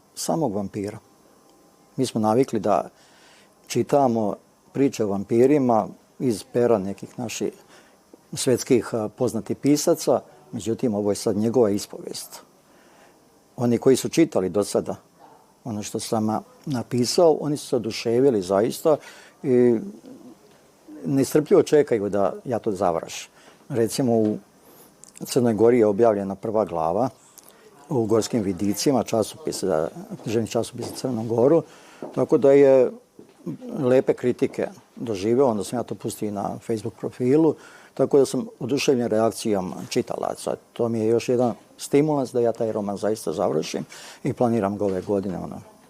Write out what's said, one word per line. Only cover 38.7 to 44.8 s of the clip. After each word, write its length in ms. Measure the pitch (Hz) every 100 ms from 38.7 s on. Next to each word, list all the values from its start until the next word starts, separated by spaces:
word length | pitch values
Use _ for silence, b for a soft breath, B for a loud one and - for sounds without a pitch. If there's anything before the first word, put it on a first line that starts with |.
| 143 - 127 117
reakcijom 680 | 107 113 - 113 101 90 - -
čitalaca. 680 | 127 - - - - - - _
To 160 | - 120
mi 100 | 117
je 80 | 110
još 220 | 117 120
jedan 240 | 123 123 98 - -
stimulans 540 | - 139 156 147 123
da 80 | 123
ja 120 | 117
taj 200 | 110 113
roman 260 | 107 101 95
zaista 360 | 104 110 -
završim 520 | 82 98 151 175 - - B B B
i 100 | 151
planiram 440 | 113 123 117 98
ga 80 | 101